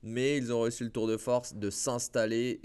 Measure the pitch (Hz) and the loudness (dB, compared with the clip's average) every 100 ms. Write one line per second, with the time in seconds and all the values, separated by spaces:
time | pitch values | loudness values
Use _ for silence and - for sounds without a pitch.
0 | 110 120 135 143 120 117 117 117 123 117 | -6 0 2 2 0 2 0 0 -4 0
1 | 110 110 - 123 - 107 101 - 135 120 | 0 0 2 0 0 -4 -4 -2 -2 -2
2 | - 123 110 113 123 - | 0 0 2 2 0 -2